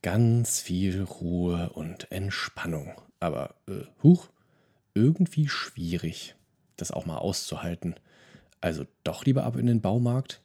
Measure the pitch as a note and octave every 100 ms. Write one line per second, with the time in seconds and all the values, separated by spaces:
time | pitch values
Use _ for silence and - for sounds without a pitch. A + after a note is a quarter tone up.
0 | F2+ G#2 A#2 A#2 A#2 - - F2+ F#2+ F#2
1 | F#2+ - F2 F2 F2 F2 E2+ - D#2+ F2
2 | - F#2+ G2 F2+ - - E2+ D#2 C#2 -
3 | - _ F2 C#2+ C#2 - - G2 - _
4 | D3 F3+ - _ _ _ _ _ _ G#2
5 | B2 D#3+ F3+ - D3 - - - E2+ E2+
6 | E2 E2+ - - _ _ _ - E2+ -
7 | E2 D#2 F#2+ F#2+ - - F2 E2+ F2 -
8 | _ _ - - _ _ - D#2 - _
9 | - - C#3 C3+ B2 A#2+ A#2 A2+ C#3+ A#2
10 | A#2+ B2 C3+ -